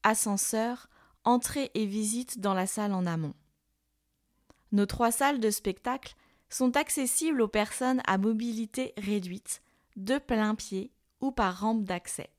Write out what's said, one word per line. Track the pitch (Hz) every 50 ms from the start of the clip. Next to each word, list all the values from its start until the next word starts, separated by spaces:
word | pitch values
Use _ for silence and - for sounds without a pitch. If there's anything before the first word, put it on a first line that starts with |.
| -
ascenseur, | 208 220 220 - 220 202 196 - - - 220 220 233 247 247 - _ _ _ _ _ _ _ _
entrée | 220 247 247 247 - - 294 277 - _
et | 226 220
visite | 202 196 214 214 208 220 240 254 - - 240
dans | 190 202 190
la | 185 185
salle | 190 - - 208 202 196
en | 185 180
amont. | 170 165 165 160 147 - _ _ _ _ _ _ _ _ _ _ _ _ _ _ _ _ _ _ _ _ _ _ _ - _ _ _
Nos | 208 202 202
trois | 196 - - 240 233
salles | 233 - 277 277 285 254
de | 220 214
spectacle | 208 - - 208 185 - - 247 254 269 - - - _ _ _ _ _ _ _
sont | - - 254 254 240
accessibles | 285 285 - - 302 269 240 - - 320 320 311 254
aux | 226
personnes | 208 - 214 208 214 - - 254 254 262 254 -
à | - 190
mobilité | 190 196 220 226 214 233 240 226 220 226 214 - 262 262 - -
réduite, | - 202 196 208 208 180 180 180 208 _ - - - _ _ _ _ _ _ _
de | 202 190 196 262
plain-pied | 285 277 - 247 220 214 214 220 - - - 196 190 190 - _ _ _ _ _ _
ou | 254 269
par | 262 - 214 185 180 185
rampe | 196 220 226 226 208
d'accès. | 185 185 175 - - - - - - _